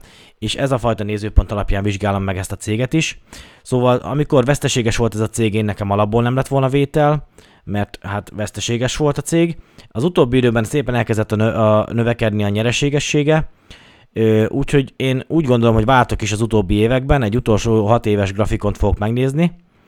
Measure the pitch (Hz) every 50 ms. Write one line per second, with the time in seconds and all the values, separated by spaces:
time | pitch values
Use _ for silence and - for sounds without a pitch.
0 | - - - - - - _ _ 107 107 - - 139 131 135 120 120 117 110 -
1 | 104 101 107 101 107 107 - - 98 - 107 104 98 - 104 98 98 104 98 95
2 | 104 101 98 98 95 98 95 92 95 - - - - 107 107 110 127 - - 160
3 | 165 - - - - _ - - - - - _ - - - 127 123 123 123 123
4 | - 85 127 147 151 - 156 135 120 131 143 - - 131 - 131 110 113 113 -
5 | 117 113 104 107 110 107 - - 113 110 98 110 107 104 95 - 104 98 101 104
6 | 107 104 107 117 117 120 123 131 127 - 139 135 135 131 131 143 143 139 - 156
7 | 147 147 151 147 - - _ - - _ _ _ _ - 101 104 101 - - -
8 | - 104 101 101 95 - - 98 104 101 - 104 - - 120 113 127 123 - -
9 | 151 143 143 - 135 - 165 165 170 170 160 - - _ _ - - - - 110
10 | 131 180 180 185 143 120 123 131 123 123 113 117 110 - - 147 123 120 123 120
11 | 107 - 113 110 107 - 110 107 110 110 - 113 110 107 107 107 - - - 117
12 | 117 117 117 - 117 110 104 107 104 101 101 104 110 120 117 - 143 143 139 143
13 | - - - 151 143 147 156 156 156 - - _ _ - - - - - - _
14 | _ _ - 107 113 110 110 110 110 - - 135 139 - - 143 135 127 - -
15 | 127 131 127 131 - - - 165 160 123 123 117 113 117 113 113 107 117 131 127
16 | 117 - - - 113 98 104 104 117 107 113 107 98 87 104 104 107 113 127 131
17 | 131 139 147 139 117 104 104 123 120 - 110 98 - 117 110 110 101 104 117 117
18 | - 110 104 101 101 95 98 101 104 - 113 107 - 104 95 - - 101 90 -
19 | 104 110 117 123 131 135 135 156 175 170 - - _ _ _ _ _